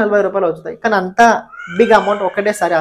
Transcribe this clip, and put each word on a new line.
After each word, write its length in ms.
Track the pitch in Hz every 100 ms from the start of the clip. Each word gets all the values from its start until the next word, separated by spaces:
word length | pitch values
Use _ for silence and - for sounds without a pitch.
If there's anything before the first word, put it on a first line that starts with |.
నలభై 200 | 214 208 190
రూపాయలు 220 | 196 180
వచ్చుతాయి. 260 | 160 - 160
కానీ 140 | - 202
అంత 180 | 185 185 233 208 - - - 175
బిగ్ 160 | 233 214
అమౌంట్ 240 | 190 202 190
ఒకటేసారి 460 | - 202 208 170 170